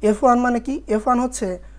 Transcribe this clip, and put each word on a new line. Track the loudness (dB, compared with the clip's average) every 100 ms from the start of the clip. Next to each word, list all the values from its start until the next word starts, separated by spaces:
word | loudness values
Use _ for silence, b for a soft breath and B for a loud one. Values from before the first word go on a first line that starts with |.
এফ | 0 4
ওয়ান | 4 4
মানে | 2 -2
কি? | -4 -6 -2
এফ | -2 0
ওয়ান | 0
হচ্ছে | -2 -4 -6 -8 b